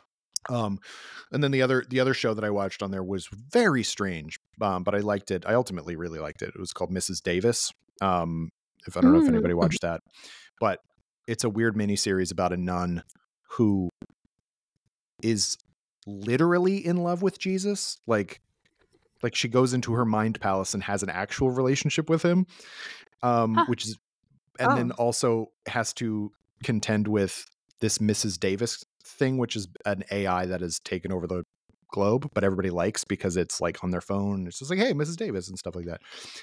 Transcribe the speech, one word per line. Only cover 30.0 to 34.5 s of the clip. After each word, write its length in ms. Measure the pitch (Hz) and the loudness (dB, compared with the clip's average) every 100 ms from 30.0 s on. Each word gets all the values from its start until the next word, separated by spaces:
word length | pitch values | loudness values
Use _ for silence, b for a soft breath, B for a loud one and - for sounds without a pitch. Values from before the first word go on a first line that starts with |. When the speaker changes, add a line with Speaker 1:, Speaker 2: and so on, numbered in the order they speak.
| - | -4
Speaker 1:
A 140 | 101 98 | -2 0
I 200 | 90 92 | 0 0
that 140 | 90 | -2
has 180 | 87 - | -4 -6
taken 320 | - 92 90 | -6 -6 -4
over 140 | 92 85 | -4 -4
the 180 | 90 - _ _ _ _ | -6 -8 _ _ _ _
globe, 380 | - 101 123 143 | 0 2 2 0
but 100 | - | 0
everybody 260 | 98 95 95 | 2 2 0
likes 340 | 87 92 - | 0 0 -2
because 320 | - 98 95 87 | -4 -2 0 0
it's, 240 | 87 - | -2 -2
like, 220 | 87 - | -2 -2
on 60 | 92 | -2
their 100 | 87 | -2
phone. 460 | - 98 101 98 | -2 -2 0 -2
It's 120 | 87 | -6